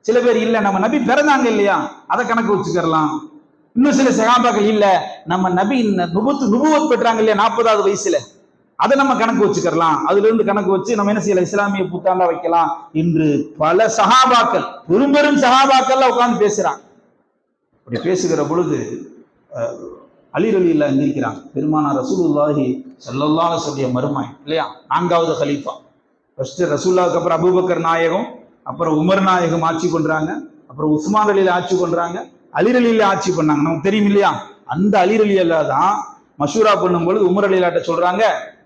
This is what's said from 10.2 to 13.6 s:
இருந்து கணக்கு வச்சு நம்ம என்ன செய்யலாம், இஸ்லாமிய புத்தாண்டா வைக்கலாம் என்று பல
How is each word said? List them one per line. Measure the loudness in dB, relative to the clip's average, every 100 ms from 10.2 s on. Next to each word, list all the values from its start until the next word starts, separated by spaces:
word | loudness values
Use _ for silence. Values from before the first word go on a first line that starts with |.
| 2
இருந்து | 2
கணக்கு | 0 0 0
வச்சு | -2 -2
நம்ம | -2 0
என்ன | -2
செய்யலாம், | 0 0
இஸ்லாமிய | 0 -2 -2 -2
புத்தாண்டா | -4 -4 -2 0 0
வைக்கலாம் | 0 -2 0 0 -4 -6
என்று | -2 0 2 2 0 -4
பல | -4